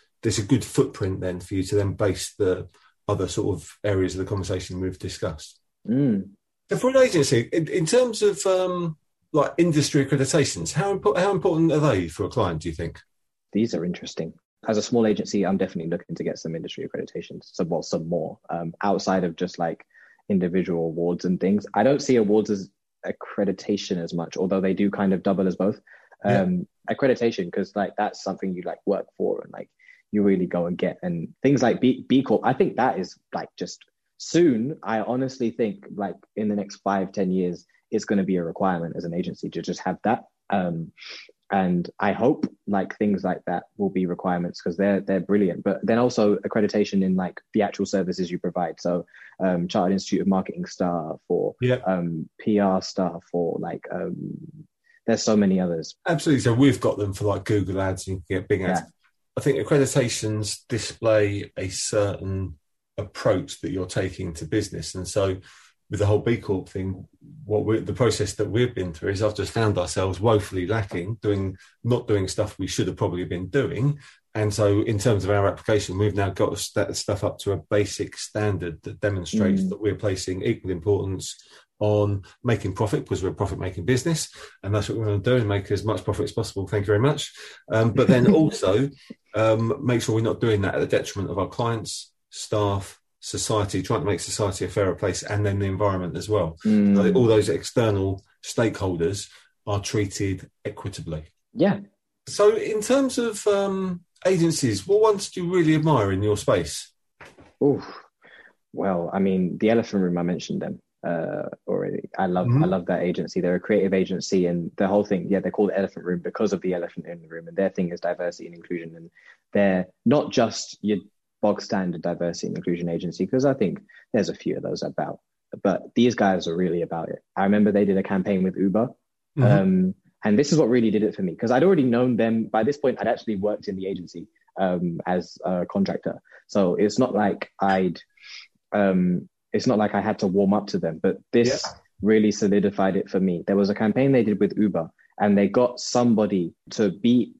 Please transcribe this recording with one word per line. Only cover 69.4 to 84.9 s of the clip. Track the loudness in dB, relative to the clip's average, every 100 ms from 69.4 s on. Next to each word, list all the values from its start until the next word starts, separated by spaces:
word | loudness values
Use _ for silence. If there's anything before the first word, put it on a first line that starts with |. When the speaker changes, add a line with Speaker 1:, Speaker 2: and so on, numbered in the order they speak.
| -2
Speaker 1:
found | 0 2 2
ourselves | 0 0 -2 2
woefully | 4 4 2 -4 -2
lacking, | -2 -4 -6 -6 -4
doing, | -2 0 -2 -8 -16 _
not | 0 0 2
doing | 0 0
stuff | -2 -4 -4
we | -6
should | -2 -2
have | -2
probably | -2 -2
been | -4 -6 -2
doing. | -2 0 0 -2 -2 -8 -20 _ -2
And | -2
so | 2 2 4
in | 2 0
terms | 2 2
of | 2
our | 2 2
application, | 0 0 0 0 0
we've | 0
now | 0 -2
got | 0 0 -2
st-, | -4 -4 -4 -4
stuff | -4 -2
up | -2 -2
to | -4
a | -4
basic | 0 0 0 -4 -8 -10
standard | -8 -2 -2 -2 -4 -8
that | -12 -4
demonstrates | -2 -2 -2 0 2 2
Speaker 2:
Mm. | 0
Speaker 1:
that | -2
we're | -2 -2
placing | -2 -2 -4 -4
equal | -2 -2 -4
importance | -2 0 0 0 -6 -8 -14 -20 -20 _ -2
on | 2 2 2 -2 -6 -6
making | -2 0 -2
profit, | -4 -2 -2 -2
because | -4
we're | -2
a |
profit-making | -2 -4 -4 -8 -4 0
business, | 0 2 -2 -4 -12 -20 -10
and | -2 -2
that's |
what | -2